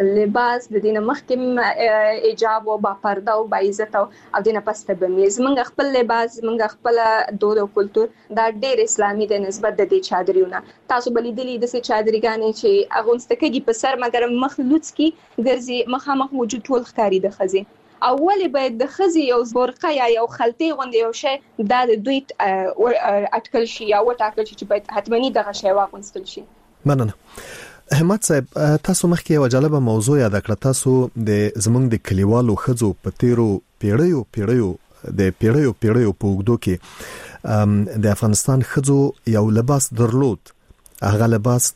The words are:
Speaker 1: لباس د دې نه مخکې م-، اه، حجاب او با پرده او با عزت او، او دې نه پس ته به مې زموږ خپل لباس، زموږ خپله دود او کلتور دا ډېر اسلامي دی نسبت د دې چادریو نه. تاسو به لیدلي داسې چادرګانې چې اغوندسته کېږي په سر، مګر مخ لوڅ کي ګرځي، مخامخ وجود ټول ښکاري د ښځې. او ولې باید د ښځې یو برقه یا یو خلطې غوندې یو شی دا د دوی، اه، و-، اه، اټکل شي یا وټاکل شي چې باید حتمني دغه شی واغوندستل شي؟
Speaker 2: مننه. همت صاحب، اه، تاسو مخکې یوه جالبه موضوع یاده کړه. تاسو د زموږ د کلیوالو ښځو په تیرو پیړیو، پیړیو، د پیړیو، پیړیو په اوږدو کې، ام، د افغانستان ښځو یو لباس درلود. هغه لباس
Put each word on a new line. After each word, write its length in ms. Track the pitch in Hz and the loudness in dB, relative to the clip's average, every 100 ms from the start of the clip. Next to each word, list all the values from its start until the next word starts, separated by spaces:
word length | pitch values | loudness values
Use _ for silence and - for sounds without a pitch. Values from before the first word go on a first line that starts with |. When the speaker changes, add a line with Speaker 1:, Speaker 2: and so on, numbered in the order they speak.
| 196 202 | 0 2
Speaker 1:
لباس 500 | 208 220 240 240 240 | 2 2 0 -2 -4
د 100 | 214 | -2
دې 80 | 208 214 | 0 0
نه 40 | |
مخکې 340 | 214 - - 254 | -2 -4 -4 -2
م-، 220 | 254 247 | -2 0
اه، 580 | 208 - 233 214 214 220 | -2 0 2 4 2 2
حجاب 440 | 220 220 226 220 214 | 0 0 0 0 -2
او 80 | 214 | -2
با 140 | 208 196 | -2 -2
پرده 300 | 208 202 208 | -4 -2 0
او 120 | 220 220 | -2 0
با 60 | 202 | 0
عزت 380 | 196 202 214 214 | 0 -2 -2 -2
او، 60 | 202 - - | -2 -6 -8
او 60 | - | -2
دې 100 | 208 220 | 0 0
نه 40 | |
پس 240 | 208 214 | -2 -6
ته 100 | - | -6
به 140 | 190 185 | -2 0
مې 200 | 185 196 208 | 2 2 2
زموږ 340 | 262 277 247 | 0 0 -2
خپل 160 | - 277 262 | -2 0 0
لباس، 420 | 233 226 233 226 | 0 0 -2 -4
زموږ 260 | 226 226 214 | -4 -2 -2
خپله 320 | - 247 233 226 220 - 208 | -4 0 2 2 2 -2 -2
دود 180 | 208 214 | 0 2
او 80 | 202 | 0
کلتور 420 | 208 202 214 226 - - | 0 0 0 0 -2 -8
دا 180 | 214 226 | -2 -2
ډېر 260 | 214 269 247 | 0 -2 0
اسلامي 460 | 220 - 208 208 208 | 0 0 0 0 0
دی 120 | 202 | 0
نسبت 400 | 196 202 214 208 | -2 -4 -2 0
د 100 | 190 | 2
دې 120 | 190 185 | 2 0
چادریو 380 | 185 185 185 185 | -2 0 2 2
نه. 160 | 185 - - - | -2 -12 -14 -4
تاسو 260 | 254 247 | -2 0
به 60 | 233 | -2
لیدلي 360 | 233 226 254 247 | -2 -6 -8 -4
داسې 200 | 240 247 240 | -4 -4 -2
چادرګانې 640 | 220 214 220 233 220 220 214 | 0 2 0 0 0 -2 0
چې 100 | 226 202 196 | 2 2 2
اغوندسته 440 | - 220 240 - | -2 0 0 0
کېږي 260 | 240 311 240 - | -2 0 0 -2
په 60 | |
سر، 220 | 226 262 262 | -2 -2 -2
مګر 180 | 247 240 240 240 | -2 0 0 0
مخ 180 | 262 269 | -2 -2
لوڅ 320 | 254 320 - | 0 0 0
کي 160 | - 302 320 _ - | -2 -2 -2 _ -4
ګرځي، 380 | 233 254 247 247 226 254 | 0 -2 -2 -4 -2 -4
مخامخ 380 | 277 269 269 | -2 -4 -2
وجود 260 | 269 240 247 | -4 -4 -6
ټول 200 | - 254 | -2 -2
ښکاري 380 | 240 - 208 185 | -2 -2 0 2
د 140 | 190 - | 0 -2
ښځې. 260 | 196 190 208 _ _ - | -2 -2 -4 _ _ -4
او 140 | 240 262 | -2 2
ولې 320 | 330 403 359 | 2 2 0
باید 200 | 269 262 226 | -2 -2 -4
د 100 | 277 | -6
ښځې 280 | - 381 330 277 | -2 0 2 2
یو 140 | 240 240 | 0 0
برقه 360 | 240 247 254 349 | 0 -2 -2 -2
یا 160 | 294 240 | 0 2
یو 100 | 226 233 | 2 0
خلطې 420 | - 233 240 320 285 | -2 -2 0 -2 -2
غوندې 200 | 262 233 | -2 -2
یو 100 | 226 | -2
شی 220 | 233 285 277 - - | -2 -4 -4 -6 -6
دا 220 | 208 247 247 | 0 2 2
د 120 | 220 214 | 0 0
دوی، 120 | 269 269 - | -4 -4 -4
اه، 320 | 208 190 190 - | -2 0 -2 0
و-، 220 | 233 240 | 0 2
اه، 280 | 226 202 202 226 | 0 0 0 -4
اټکل 280 | - 254 | -4 -2
شي 200 | 226 - | -2 -4
یا 160 | 214 208 | -2 0
وټاکل 440 | 226 240 214 214 | 2 0 -2 -4
شي 100 | 214 | -6
چې 100 | - 196 | -8 -4
باید 200 | 202 - | -4 -4
حتمني 400 | 208 208 233 262 | -6 -2 -2 0
دغه 220 | 226 208 | -2 -4
شی 180 | 202 202 | -2 0
واغوندستل 540 | 196 196 196 202 190 | 0 0 -4 -14 -14
شي؟ 180 | 190 - - _ _ _ | -14 -16 -18 _ _ _
Speaker 2:
مننه. 300 | 139 139 113 - _ - - - - - - 139 | 0 0 0 -4 _ -20 -20 -20 -20 -20 -4 0
همت 240 | 170 208 | 2 2
صاحب، 200 | - 151 123 - | 0 0 -2 -2
اه، 200 | 151 151 | 2 2
تاسو 320 | - 185 175 | 0 0 2
مخکې 220 | 170 - | 0 2
یوه 180 | 151 131 | 2 2
جالبه 300 | 131 151 151 | 2 2 2
موضوع 400 | 123 110 107 147 | 2 2 2 2
یاده 220 | 117 98 | 2 0
کړه. 140 | - | -2
تاسو 540 | 104 135 131 135 127 127 - | -2 0 0 2 2 2 -2
د 320 | 110 104 104 | 0 2 0
زموږ 360 | 107 107 120 131 | 0 0 2 2
د 80 | 110 | 0
کلیوالو 580 | - 92 101 117 123 | -2 0 2 2 2
ښځو 340 | 101 - 123 113 90 | 0 -2 0 0 -2
په 60 | - | -8
تیرو 500 | - 123 120 113 98 - _ | -2 0 2 2 0 -6 _
پیړیو، 440 | 104 107 170 160 107 - | 0 2 2 0 -4 -4
پیړیو، 340 | 101 127 104 90 _ _ - 92 | 0 2 0 -4 _ _ -8 0
د 120 | 95 90 | 0 2
پیړیو، 300 | 110 131 143 104 | 2 2 2 0
پیړیو 300 | 110 113 113 | 0 2 2
په 140 | 92 107 | 0 -2
اوږدو 280 | 95 98 120 | -2 0 0
کې، 100 | - 90 - - - - - - | 0 -4 -6 -20 -18 -18 -20 -12
ام، 400 | - 107 104 104 | -2 2 2 2
د 220 | 104 113 107 | 0 0 0
افغانستان 600 | 101 113 104 - 131 123 | 2 0 0 2 0 0
ښځو 260 | - 139 139 139 - - | -2 2 2 2 -2 -2
یو 240 | 107 107 | 2 2
لباس 440 | 107 120 143 - | 2 2 0 0
درلود. 440 | 113 120 120 139 92 - - _ _ _ - | 0 0 2 0 -2 -8 -20 _ _ _ -6
هغه 240 | 98 104 113 | 0 2 2
لباس 380 | 113 110 123 - | 2 2 0 0